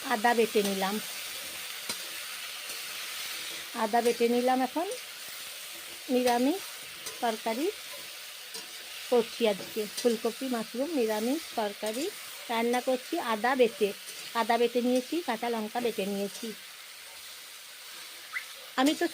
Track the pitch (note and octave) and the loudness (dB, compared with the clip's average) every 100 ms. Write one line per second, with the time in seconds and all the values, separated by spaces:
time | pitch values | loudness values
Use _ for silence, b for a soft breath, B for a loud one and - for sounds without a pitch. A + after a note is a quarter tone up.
0 | C4+ A#3+ A#3+ A#3 A3 A3 G3+ G3 F#3+ G#3+ | -2 4 6 6 6 6 4 2 2 0
1 | - - - - - - - - - - | -4 -8 -8 -8 -8 -8 -8 -8 -6 -6
2 | - - - - - - - - - - | -6 -8 -8 -8 -8 -8 -8 -8 -6 -6
3 | - - - - - - - A#3+ A3 A#3 | -6 -6 -6 -6 -6 -6 -6 -2 2 4
4 | A#3 A#3 A#3 A#3+ B3+ C4 C4 D4 F#4+ B4 | 4 4 4 6 6 4 4 0 -2 -2
5 | - - - - - - - - - - | -8 -10 -10 -10 -10 -10 -10 -12 -12 -10
6 | - B3+ B3 A#3+ C4 F#4+ - - - - | 0 4 4 4 4 2 -2 -10 -12 -10
7 | - - A#3+ A3 A3+ A3+ E4+ - - - | -10 -2 0 0 0 0 0 -2 -8 -10
8 | - - - - - - - - - - | -10 -12 -12 -12 -10 -10 -10 -12 -12 -8
9 | - B3 A3+ - A3+ F#3+ - A3+ G#3 - | 4 4 4 2 2 2 -2 -4 -4 2
10 | B3 A3 A#3 A3 C4+ A#3+ A3 A#3 C#4+ D4+ | 2 4 0 -2 -2 -2 -2 -2 0 2
11 | A3 G#3+ A3+ D#4 - - G#3 G3+ G#3+ A3+ | 2 2 2 0 -2 -2 -2 -2 -4 -2
12 | F4 - - - - A3+ A#3 B3 B3 B3+ | -4 -4 -10 -10 -2 2 4 4 4 0
13 | - E4 B3 A3 A#3 C4 A#3 - G3+ G3+ | 0 -2 0 2 4 6 6 6 0 0
14 | - - - A#3 A3 A#3 A#3+ B3 A#3+ B3+ | -10 -12 -4 0 4 6 6 4 4 4
15 | B3 D#4+ E4+ A3 A#3+ A3+ G#3+ A#3+ A#3+ G#3 | 2 -2 0 -2 0 -2 -2 0 0 0
16 | F#3+ G3+ G3+ - A3+ G3+ - - - - | 0 0 -2 -4 -8 -8 -12 -14 -16 -16
17 | - - - - - - - - - - | -14 -14 -14 -14 -14 -14 -14 -14 -14 -12
18 | - - - - - - - - C4+ D4+ | -12 -14 -8 -8 -8 -12 -6 2 4 4
19 | E4+ | 2